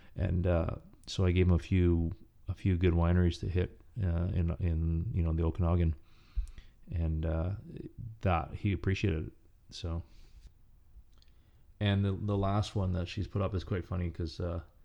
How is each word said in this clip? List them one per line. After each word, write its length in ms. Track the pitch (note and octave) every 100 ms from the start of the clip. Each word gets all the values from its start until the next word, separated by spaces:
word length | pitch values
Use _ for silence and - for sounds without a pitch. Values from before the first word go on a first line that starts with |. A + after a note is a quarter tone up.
| - -
And, 320 | F#2 F2+ F2
uh, 240 | E2 E2 - - - -
so 200 | - F#2
I 60 |
gave 160 | F2+ F2+
him 60 |
a 60 | E2+
few, 560 | - F#2 F2 E2+ E2 - - - -
a 40 |
few 220 | F2 G2 E2+
good 160 | F2+
wineries 460 | E2+ E2+ F2+ F2 -
to 60 | -
hit, 320 | F2 - - - -
uh, 260 | F#2 E2+ F2
in, 220 | F#2 E2 D#2+
in, 460 | F2 D#2+ E2 E2 E2+
you 100 | F2+
know, 100 | E2
the 100 | E2
Okanagan, 500 | E2 - E2+ F2 E2+ D#2 - - - - - - - - - F2
and, 300 | D#2+ D#2 D#2+
uh, 240 | D#2+ F2 G2+ - - - - - -
that 280 | G2 E2 C#2 -
he 160 | G2+
appreciated 560 | F2+ G2 G2 G2 D#2+ -
it. 60 | - - - -
So, 320 | - E2+ E2+ - - - - - - - - - - - - - - - - - -
and 240 | G#2 G2+
the, 140 | G2 F#2+
the 160 | G#2 G2+
last 400 | G2 G#2 - G#2
one 180 | F#2
that 140 | F2+ E2+
she's 200 | - -
put 160 | G2+
up 100 | F#2+
is 100 | F#2+
quite 220 | - F#2 -
funny 240 | F2+ F2
'cause, 300 | D#2+ E2 -
uh, 220 | F2 E2+ - -